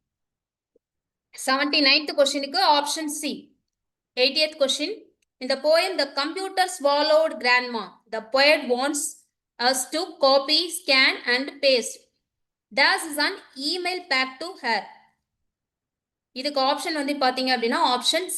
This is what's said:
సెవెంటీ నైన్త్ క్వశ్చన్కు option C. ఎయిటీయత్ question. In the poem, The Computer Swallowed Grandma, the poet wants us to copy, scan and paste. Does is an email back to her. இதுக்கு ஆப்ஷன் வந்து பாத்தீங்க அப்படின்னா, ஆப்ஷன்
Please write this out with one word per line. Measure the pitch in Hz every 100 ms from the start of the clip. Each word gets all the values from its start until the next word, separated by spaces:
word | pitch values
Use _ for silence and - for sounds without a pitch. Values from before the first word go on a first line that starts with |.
| _ _ _ _ _ _ _ _ _ _ _ _ _ - -
సెవెంటీ | 262 294 311 277
నైన్త్ | 294 294 311
క్వశ్చన్కు | 277 285 277 339 359 294
option | 285 320 311 294
C. | 294 214 - _ _ _ _ _ _ -
ఎయిటీయత్ | 254 311 311 311
question. | 269 - 311 440 - _ _ _
In | 254
the | 269
poem, | 294 320 381 330
The | 285 -
Computer | 294 370 381 381 370 -
Swallowed | 277 285 330 311 320 -
Grandma, | 240 247 247 233 185 - _
the | 220 214
poet | 262 277 302 247
wants | 247 277 294 - - _ _ _ -
us | 240 262 -
to | 311 359 -
copy, | 269 269 277 311 349
scan | 320 - 269 277 392 -
and | 247 285 - 277
paste. | 254 220 - _ _ _ _ _ _ _ 220
Does | 302 370 330
is | 285
an | 302 392 - 262
email | 285 359 349 359 359
back | 262 262 -
to | 339 370
her. | 247 214 185 - _ _ _ _ _ _ _ _ _ _ _ _ _
இதுக்கு | 247 277 285
ஆப்ஷன் | 262 285 349
வந்து | 311 277
பாத்தீங்க | 285 262 254 254
அப்படின்னா, | 247 233 302
ஆப்ஷன் | 302 247 247 320 370